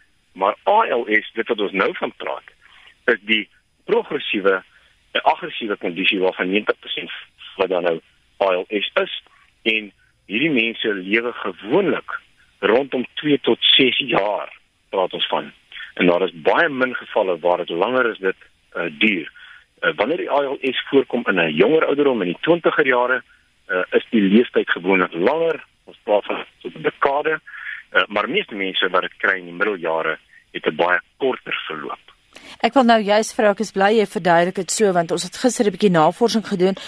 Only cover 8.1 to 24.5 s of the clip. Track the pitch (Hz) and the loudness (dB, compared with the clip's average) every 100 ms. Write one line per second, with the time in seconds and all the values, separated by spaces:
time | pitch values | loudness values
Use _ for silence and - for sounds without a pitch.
8.1 | _ _ - 98 90 - 214 - - 190 | _ _ -2 0 0 -2 -4 -2 -2 -4
9.1 | - _ _ _ _ 117 110 101 _ _ | -6 _ _ _ _ -4 -2 -4 _ _
10.1 | _ - 104 160 131 113 110 113 101 92 | _ -8 -4 0 0 -2 -2 -4 -4 -2
11.1 | 113 120 110 107 87 98 170 180 92 - | -2 -2 -8 -10 -10 -2 0 0 -2 -6
12.1 | - _ _ _ - 98 117 139 131 120 | -14 _ _ _ -6 0 0 0 -6 -6
13.1 | - 151 139 - 113 - - 131 - 131 | -6 -2 0 0 0 4 4 4 2 -2
14.1 | - 104 92 71 - _ _ _ 98 90 | -2 0 -4 -6 -16 _ _ _ -2 -2
15.1 | 87 - 78 73 - _ - - - 90 | -2 -4 -4 -6 -16 _ -18 -16 0 2
16.1 | 87 90 82 78 107 165 131 127 120 - | 4 0 0 0 2 2 0 -2 -4 -6
17.1 | 120 95 85 87 87 - 87 107 127 120 | -2 0 0 0 0 0 -2 0 2 0
18.1 | 95 95 - - _ _ - 82 73 110 | 0 -4 -4 -12 _ _ -8 -8 0 0
19.1 | 90 71 - - - _ - 87 - 110 | 0 -6 -16 -20 -20 _ -4 -4 0 -2
20.1 | 180 - 143 139 139 135 - - 139 - | -2 -2 -2 -2 -4 -4 -4 0 0 2
21.1 | 123 117 95 82 76 107 160 143 143 143 | -2 0 0 0 2 4 4 2 2 2
22.1 | 117 90 85 - 170 170 - 139 123 123 | 2 -2 -2 2 2 2 2 2 2 2
23.1 | 127 - _ _ _ - 92 92 120 - | 0 -4 _ _ _ -4 -4 0 0 2
24.1 | 113 98 104 120 | 2 6 4 4